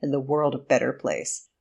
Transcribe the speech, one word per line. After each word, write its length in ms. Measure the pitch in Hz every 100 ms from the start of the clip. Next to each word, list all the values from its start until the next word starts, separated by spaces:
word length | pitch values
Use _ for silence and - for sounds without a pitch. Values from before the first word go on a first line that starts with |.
and 100 | 143
the 80 | 139
world 340 | 131 151 147
a 40 | 139
better 320 | 139 131 123
place. 560 | 131 - - - - - _